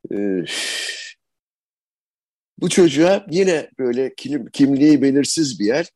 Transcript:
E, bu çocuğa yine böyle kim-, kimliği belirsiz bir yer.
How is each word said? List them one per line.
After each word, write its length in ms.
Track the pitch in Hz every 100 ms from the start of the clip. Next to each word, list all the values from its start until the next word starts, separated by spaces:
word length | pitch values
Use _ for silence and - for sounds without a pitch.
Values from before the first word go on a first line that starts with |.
| -
E, 40 | 101 101 92 80 - - - - - - _ _ _ _ _ _ _ _ _ _ _ _ _ _ -
bu 120 | 175
çocuğa 560 | 190 170 139 170 202 202
yine 380 | 165 190 156 - -
böyle 340 | 127 120 131
kim-, 300 | - - 139
kimliği 560 | 104 - 139 135 151 143
belirsiz 580 | 135 135 131 - 147 98
bir 60 |
yer. 240 | 101 143 170